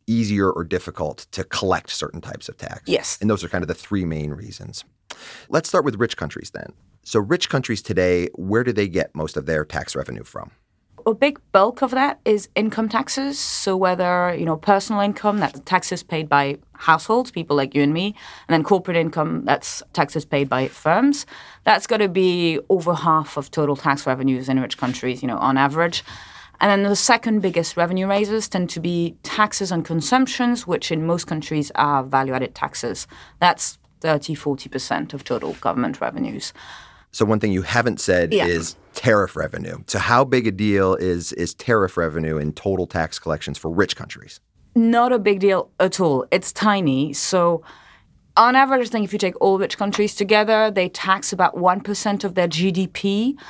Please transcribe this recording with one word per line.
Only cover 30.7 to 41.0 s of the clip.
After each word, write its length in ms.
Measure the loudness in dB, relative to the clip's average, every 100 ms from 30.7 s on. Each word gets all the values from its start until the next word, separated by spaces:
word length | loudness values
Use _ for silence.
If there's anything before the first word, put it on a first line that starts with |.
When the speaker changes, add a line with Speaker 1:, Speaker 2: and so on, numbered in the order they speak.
| -2 -2
Speaker 2:
in 120 | -2
most 220 | 0 -2 -2
countries 460 | -6 -2 -2 -2
are 300 | 2 2 2
value-added 500 | 2 0 0 -2 -4
taxes. 540 | -4 -6 -4 -6 -6 -10 -18 -20 0
That's 380 | 2 2 -2 -8 _ _
thirty, 360 | -2 0 -2 -6
forty 320 | -4 -4 -6
percent 440 | -8 -4 -4 -4
of 120 | -8
total 300 | -6 -4 -4
government 460 | -4 -2 0 -2 -2
revenues. 520 | -4 -4 -6 -8 -12 -14 -20 -20 -20 -20 _
Speaker 1:
So 140 | -2
one 160 | 0 2
thing 100 | 2
you 120 | 0
haven't 380 | 0 0 0 0
said 320 | 2 2 2
Speaker 2:
Yeah. 140 | 2 2
Speaker 1:
is 300 | 0 -2 -10 _
tariff 400 | -2 2 4 2
revenue. 440 | -2 -6 -6 -10 -10 -6
So 100 | -4
how 260 | 2 4
big 220 | 4 2 2
a 60 |
deal 420 | 0 2 4 4
is, 380 | 2